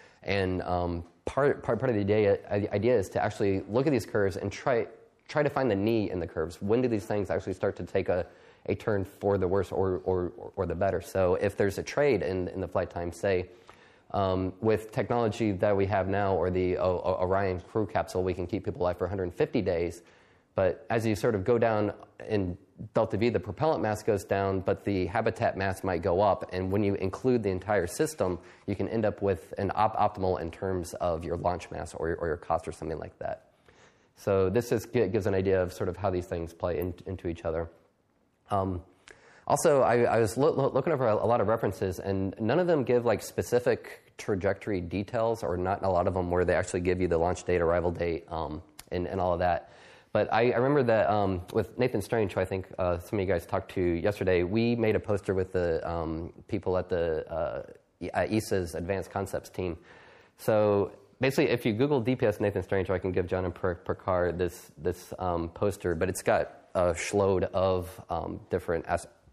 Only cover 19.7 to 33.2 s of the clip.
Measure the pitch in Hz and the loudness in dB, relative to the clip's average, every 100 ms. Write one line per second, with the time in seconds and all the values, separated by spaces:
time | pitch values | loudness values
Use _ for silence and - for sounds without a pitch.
19.7 | 85 85 - - - _ _ _ - 92 | 0 -2 -6 -16 -20 _ _ _ 0 0
20.7 | - - 113 110 101 123 101 95 117 113 | 0 -2 0 0 2 0 2 2 2 4
21.7 | 107 104 - - - - 104 92 87 - | 2 0 -4 -16 -16 -4 -2 -2 -6 -14
22.7 | - 110 117 107 101 117 98 101 - 160 | -16 -4 0 0 2 0 0 -4 -2 0
23.7 | 120 107 104 - 101 - 101 98 95 92 | 0 0 0 0 0 0 0 0 0 -2
24.7 | 95 107 95 85 113 113 - 104 92 98 | -2 -2 -2 0 0 -2 0 0 0 -2
25.7 | 95 95 85 98 87 101 90 - 92 92 | -2 -2 0 2 4 4 2 -2 -4 -2
26.7 | 101 101 98 95 - 131 123 101 92 98 | 0 2 0 -2 -2 0 2 0 -2 0
27.7 | 104 87 - 156 - 92 87 - - - | 0 0 -2 -4 0 -2 -2 -8 -12 -6
28.7 | 104 98 117 104 - 98 90 - - 98 | -4 -2 0 0 0 -2 -2 -6 -4 -2
29.7 | - 110 - 104 101 92 73 82 - 95 | 0 0 2 0 0 -2 -2 -4 -6 -4
30.7 | 92 82 - 87 82 85 87 87 87 - | -4 -6 -4 -2 -2 -4 -2 -2 -4 -8
31.7 | 82 - - 82 87 85 76 - 80 80 | -10 -10 -6 -4 -2 -2 -4 -2 -4 -4
32.7 | - 80 80 85 - | -8 -8 -8 -10 -10